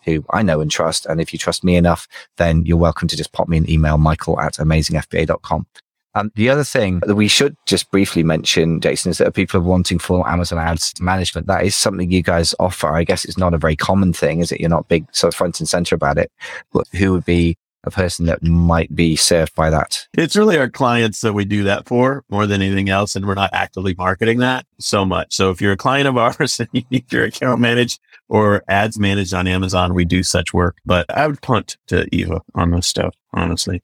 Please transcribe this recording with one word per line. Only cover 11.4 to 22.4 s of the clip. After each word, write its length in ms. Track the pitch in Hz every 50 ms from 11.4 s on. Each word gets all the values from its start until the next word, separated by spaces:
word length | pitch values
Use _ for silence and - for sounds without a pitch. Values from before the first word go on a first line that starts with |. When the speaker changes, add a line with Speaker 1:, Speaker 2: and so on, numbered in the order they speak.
| 80 98
Speaker 1:
That 160 | 95 87 90
is 100 | 98 -
something 340 | - - 110 98 92 90 87
you 140 | 92 92 82
guys 320 | - 87 85 85 - - -
offer. 260 | 92 92 90 - -
I 160 | 78 73 82 85
guess 220 | - 95 - -
it's 120 | - -
not 160 | - 92 90 85
a 60 | 80
very 160 | 76 78 78
common 380 | - - - 95 98 95 90 82
thing, 260 | - - 73 76 82
is 140 | 87 82 -
it? 80 | -
You're 100 | 82 82
not 160 | 85 78 -
big, 220 | _ 87 82 78 -
sort 240 | - - - 87 82
of 20 |
front 220 | - 92 90 82 -
and 100 | 160 -
center 280 | - 90 87 - -
about 200 | 82 76 71 71
it. 140 | 80 - - _ _ - - - - - _ _
But 140 | - - - -
who 180 | 92 101 95
would 140 | 92 90 80
be 340 | - 87 87 85 85 82 _ _ _ _ _ -
a 80 | -
person 360 | - - 92 87 - - 85
that 180 | 82 - - -
might 500 | 82 82 85 85 85 82 82 82 - 76
be 220 | 85 85 82 78
served 400 | 73 - - - 85 80 78 _
by 140 | - 80 80
that? 360 | 78 76 - - - - - _ -
Speaker 2:
It's 200 | - 165 147 -
really 200 | 202 214 220 196
our 140 | 151 135 120
clients 500 | - - 135 123 120 117 113 110 - - -
that 100 | 113 101
we 120 | 101 101
do 200 | 98 104 104 101
that 240 | 98 101 - - -
for 340 | 123 120 123 131 139 139 - _
more 160 | - 101